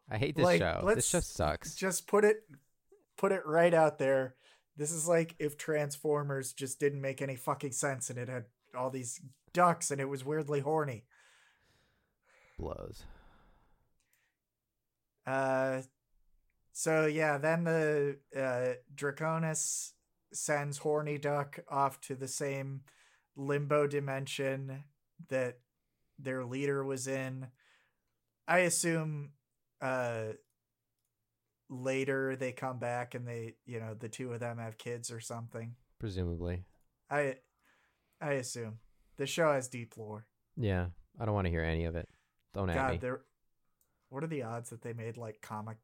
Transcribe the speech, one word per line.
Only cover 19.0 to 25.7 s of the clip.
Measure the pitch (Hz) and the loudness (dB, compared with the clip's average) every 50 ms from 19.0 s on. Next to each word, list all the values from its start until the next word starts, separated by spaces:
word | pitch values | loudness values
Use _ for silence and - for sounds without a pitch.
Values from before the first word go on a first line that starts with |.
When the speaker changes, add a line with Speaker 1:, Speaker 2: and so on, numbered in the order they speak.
| 143 143 139 147 156 160 160 165 165 160 156 - - - - - - - - _ _ _ _ _ _ _ | -4 -4 -2 -2 -2 0 0 0 0 0 0 -2 -2 -2 -4 -4 -6 -8 -12 _ _ _ _ _ _ _
Speaker 2:
sends | - - - - 151 147 143 143 143 | -8 -6 -2 0 0 0 0 -2 -6
Horny | 143 - 156 147 151 151 151 147 | -2 0 0 2 2 0 -2 -4
Duck | 143 147 143 147 147 139 143 - - - - | -2 0 0 0 0 0 -4 -8 -14 -10 -4
off | 143 135 139 135 135 - | 2 2 2 2 2 -4
to | - - 135 | -8 -8 -6
the | 127 135 131 | -6 -6 -6
same | - - 147 139 139 139 135 135 139 139 - - _ _ _ _ _ _ _ _ _ | -4 -4 -2 -2 -2 -4 -6 -6 -8 -10 -12 -16 _ _ _ _ _ _ _ _ _
limbo | 139 139 139 143 143 147 139 151 147 147 | -6 -2 0 0 0 2 2 4 4 4
dimension | 139 143 147 139 139 135 135 139 139 - - 139 135 135 135 135 135 131 139 143 - _ _ _ _ _ - 165 | 4 2 0 -2 -2 -4 -4 -4 -6 -4 -2 0 0 -2 -2 -6 -8 -10 -12 -14 -16 _ _ _ _ _ -20 -8
that | - 131 131 127 123 120 - _ _ | -2 0 0 0 0 -2 -8 _ _